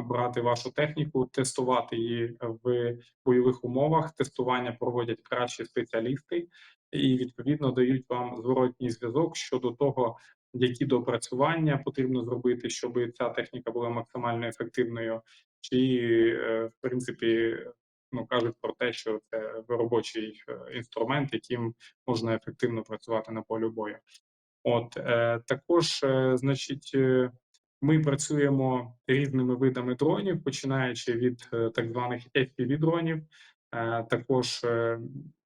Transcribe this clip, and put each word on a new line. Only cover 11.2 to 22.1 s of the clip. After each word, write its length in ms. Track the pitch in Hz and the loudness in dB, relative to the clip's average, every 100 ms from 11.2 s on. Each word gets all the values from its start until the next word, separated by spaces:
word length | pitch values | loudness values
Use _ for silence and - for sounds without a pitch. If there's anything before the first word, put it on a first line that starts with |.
| - 123 147 165 156 147 | -2 0 2 2 2 2
потрібно 400 | - - 127 127 | -2 -2 0 0
зробити, 460 | 113 123 123 123 113 | -2 0 0 0 -2
щоб 280 | - 123 123 120 | -4 -4 -2 -2
ця 140 | - 120 | -2 -4
техніка 420 | 120 117 123 117 | -2 -6 -6 -6
була 180 | 120 120 | -4 -4
максимально 580 | 117 113 127 120 117 117 | -4 -6 -6 -4 -2 -4
ефективною, 760 | - 117 - 117 117 113 113 - - _ _ | -6 -6 -2 -2 -2 -4 -6 -8 -20 _ _
чи, 180 | - 127 131 127 117 113 113 127 | -2 2 4 2 4 6 4 2
е, 240 | 120 113 | -2 -2
в 80 | 113 _ | -4 _
принципі, 800 | 127 123 123 113 117 113 113 - - - _ _ _ | -4 -4 -6 -2 2 2 2 -2 -10 -18 _ _ _
ну, 140 | 123 110 | -8 -2
кажуть 280 | 123 117 - | 0 0 -2
про 120 | 110 | -6
те, 200 | - 123 | -2 -4
що 280 | 113 113 107 - | -4 -4 -6 -4
це 320 | 113 107 113 113 | -8 -6 -8 -4
робочий, 760 | 120 117 117 107 113 110 107 - | -2 2 0 0 -6 -8 -10 -14
е, 280 | 120 127 131 | -14 -10 -12
інструмент, 560 | 117 - 113 143 139 | -8 -4 0 0 -2
яким 420 | 113 - 120 117 117 - _ | -4 -4 -4 -4 -8 -20 _
можна 280 | - | -4